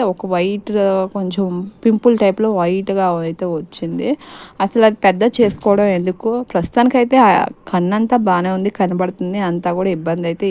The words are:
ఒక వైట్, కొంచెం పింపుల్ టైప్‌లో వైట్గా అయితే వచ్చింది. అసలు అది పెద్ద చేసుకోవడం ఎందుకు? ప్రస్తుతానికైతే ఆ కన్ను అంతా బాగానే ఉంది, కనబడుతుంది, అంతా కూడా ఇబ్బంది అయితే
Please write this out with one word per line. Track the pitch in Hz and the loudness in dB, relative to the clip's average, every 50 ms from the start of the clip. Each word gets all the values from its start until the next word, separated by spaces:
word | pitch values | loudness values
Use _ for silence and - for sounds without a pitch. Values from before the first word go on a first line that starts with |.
| 247 | 0
ఒక | 190 180 - - | 0 -2 -4 -4
వైట్, | 190 180 175 175 196 202 202 202 - 208 208 196 196 190 190 190 190 | -4 -2 0 0 -2 -2 -6 -6 -4 -2 0 2 2 2 0 -2 -2
కొంచెం | - 202 190 185 175 202 196 185 180 175 185 202 - _ | -4 -4 -4 -4 -2 -2 -2 -2 -2 -6 -8 -10 -8 _
పింపుల్ | - 226 220 214 - 247 233 | 0 2 2 4 4 4 4
టైప్‌లో | 214 214 196 190 - 214 220 208 | 4 4 2 2 2 0 0 0
వైట్గా | 185 170 175 185 196 190 196 196 196 190 180 170 165 | 0 0 0 0 -2 -2 -2 -2 0 0 0 0 -2
అయితే | 165 165 165 - 185 180 | -4 -6 -6 -6 -6 -4
వచ్చింది. | 170 156 175 - - - 180 165 170 170 - 226 294 - - - - - - - - - | -4 -6 -8 -10 -10 -8 -8 -6 -6 -4 -2 -4 -4 -4 -8 -14 -20 -20 -20 -14 -6 -4
అసలు | 196 202 - 240 220 | -4 0 2 4 4
అది | 220 214 - - | 4 4 2 2
పెద్ద | 196 185 180 208 240 - | 2 2 2 0 0 2
చేసుకోవడం | - 233 202 - - - 214 202 202 208 202 | 2 0 0 0 0 0 2 2 4 4 2
ఎందుకు? | 185 175 175 185 185 - - 220 233 247 254 | 2 0 0 -2 -4 -4 -4 -4 -4 -4 -4
ప్రస్తుతానికైతే | - - 180 170 - - - 240 254 - 254 240 240 262 262 | -4 -4 -4 -2 0 2 2 2 4 4 2 2 4 4 6
ఆ | 240 202 180 - - - - - - | 6 6 4 4 0 -2 -6 -12 -8
కన్ను | - - 180 175 180 202 | -4 -2 -2 0 0 0
అంతా | 214 226 220 254 240 | 0 0 0 0 0
బాగానే | 214 202 180 175 180 185 190 | 2 2 0 0 0 -2 -2
ఉంది, | 190 190 202 - | -2 -2 -4 -2
కనబడుతుంది, | - 190 180 185 180 185 185 180 - 180 180 190 202 196 | -2 -2 -2 0 -2 -2 -4 -4 -6 -6 -4 -4 -4 -2
అంతా | 175 175 175 175 180 175 | -2 -2 -2 -2 -2 -2
కూడా | 180 190 196 | -2 -2 -2
ఇబ్బంది | 180 160 160 165 170 180 170 | -2 -2 -2 -4 -4 -2 -2
అయితే | 170 170 - 202 196 | -4 -4 -2 -2 -2